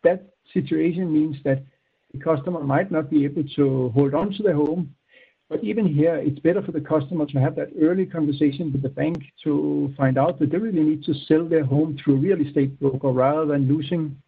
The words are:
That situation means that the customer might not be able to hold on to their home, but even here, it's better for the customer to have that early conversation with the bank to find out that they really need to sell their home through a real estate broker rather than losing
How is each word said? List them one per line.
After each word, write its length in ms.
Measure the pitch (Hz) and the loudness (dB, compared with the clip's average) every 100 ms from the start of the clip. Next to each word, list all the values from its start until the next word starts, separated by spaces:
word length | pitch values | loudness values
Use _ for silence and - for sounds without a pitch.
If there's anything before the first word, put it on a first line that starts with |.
That 180 | 170 190 - _ _ | 2 0 -8 _ _
situation 580 | 190 - 160 165 170 180 | -4 -2 0 0 -2 0
means 260 | 151 156 139 | 0 0 -2
that 200 | 143 135 - _ _ _ _ | -2 -2 -4 _ _ _ _
the 60 | 135 | -8
customer 420 | 165 151 180 170 | -2 -2 -2 -4
might 280 | 139 143 190 | 0 0 0
not 180 | 156 143 | -2 0
be 160 | 156 143 | 0 0
able 180 | 147 139 - | -2 -6 0
to 340 | 139 131 127 | 0 2 0
hold 240 | 120 139 | 2 2
on 180 | 147 202 | 0 -2
to 100 | 202 | -2
their 100 | 208 | 0
home, 400 | 147 147 170 151 _ _ _ _ _ _ | 2 0 -2 -6 _ _ _ _ _ _
but 140 | - | -6
even 220 | 214 220 190 | -4 0 2
here, 300 | 143 160 156 | 2 2 2
it's 240 | 151 139 | -2 0
better 220 | 160 185 | 0 0
for 100 | - | -2
the 100 | 151 | -8
customer 440 | 135 156 139 170 147 | -2 -2 0 -4 -2
to 120 | 139 | 0
have 160 | 139 139 | 0 0
that 140 | 139 - | -8 0
early 260 | 156 190 190 | 2 2 -2
conversation 680 | 170 147 139 151 139 160 | -2 -2 2 0 0 -4
with 100 | 139 | -2
the 60 | 135 | -4
bank 280 | - 147 165 - _ | -4 -4 -4 -10 _
to 500 | 156 147 151 147 143 139 | -2 -2 0 -2 -4 0
find 220 | 131 131 | 0 2
out 220 | 156 175 | 0 2
that 120 | 147 | 0
they 60 | 165 | 0
really 260 | 226 180 | 0 2
need 200 | 156 151 | 2 0
to 100 | - 139 - | -4 -6 2
sell 180 | 156 165 | 2 4
their 180 | 160 | 0
home 340 | 135 139 156 143 | 2 2 0 -2
through 180 | - 135 | 2 2
a 20 | |
real 240 | 170 185 143 | 2 2 2
estate 340 | 151 135 - | 0 0 0
broker 300 | 139 135 139 | -2 0 0
rather 360 | 127 131 151 151 | 2 2 2 0
than 220 | 143 131 | 2 2
losing 480 | 156 143 175 151 135 | 0 0 -2 -4 -8